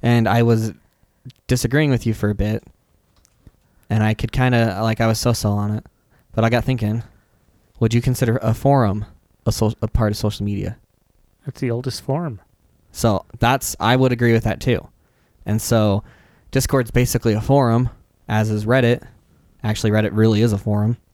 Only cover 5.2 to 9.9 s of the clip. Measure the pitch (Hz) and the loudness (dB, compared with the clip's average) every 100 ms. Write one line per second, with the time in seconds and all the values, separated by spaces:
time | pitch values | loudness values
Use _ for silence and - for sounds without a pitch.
5.2 | 123 113 104 101 104 104 - _ _ _ | 0 0 0 -2 -2 -4 -8 _ _ _
6.2 | _ - 113 120 123 127 107 113 - _ | _ -2 0 0 -2 -2 -2 -4 -6 _
7.2 | _ _ _ _ _ - 113 120 123 127 | _ _ _ _ _ -2 0 2 0 0
8.2 | 123 117 117 110 135 139 110 104 107 - | 0 0 0 0 2 4 2 0 -6 -14
9.2 | _ _ - - 107 110 107 | _ _ -4 0 -2 -2 -4